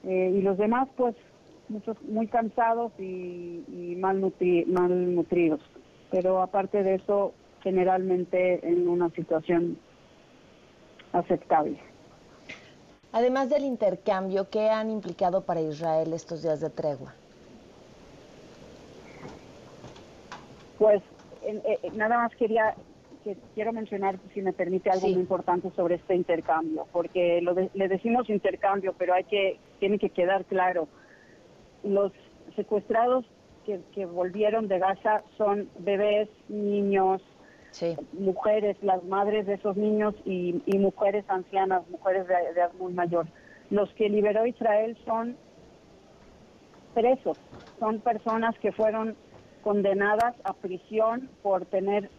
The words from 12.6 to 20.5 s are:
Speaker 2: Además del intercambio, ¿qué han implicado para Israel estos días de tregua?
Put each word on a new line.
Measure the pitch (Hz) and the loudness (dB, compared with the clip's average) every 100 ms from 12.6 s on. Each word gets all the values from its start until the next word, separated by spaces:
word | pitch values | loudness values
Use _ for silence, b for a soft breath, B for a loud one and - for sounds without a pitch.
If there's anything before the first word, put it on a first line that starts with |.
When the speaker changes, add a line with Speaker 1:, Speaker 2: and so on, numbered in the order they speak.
| B B - - _ | B B -20 -20 _
Speaker 2:
Además | 240 247 262 269 | 0 2 2 0
del | 294 | 0
intercambio, | 277 240 202 185 - 190 190 190 196 | 0 0 0 0 -2 -2 -2 -2 -2
¿qué | 214 214 | 0 2
han | 220 220 | 0 -2
implicado | 220 185 170 185 185 | -6 -8 -2 0 0
para | 180 170 | -2 -4
Israel | 156 151 165 160 160 | -2 -4 -2 0 0
estos | 160 - 165 | -4 -8 -6
días | 160 151 | -4 -2
de | 156 | -4
tregua? | - 160 135 135 - - - - - - - - - - - - - - - - - - - - - - - - - - - - - - - - - - | -4 -6 -6 -10 -20 -20 -20 -20 -20 -20 -20 -20 -20 -20 -20 -20 -20 -20 -20 -20 -20 -20 -20 -20 -18 -18 -18 -20 -20 -20 -20 -20 -20 -20 -20 -20 -20 -18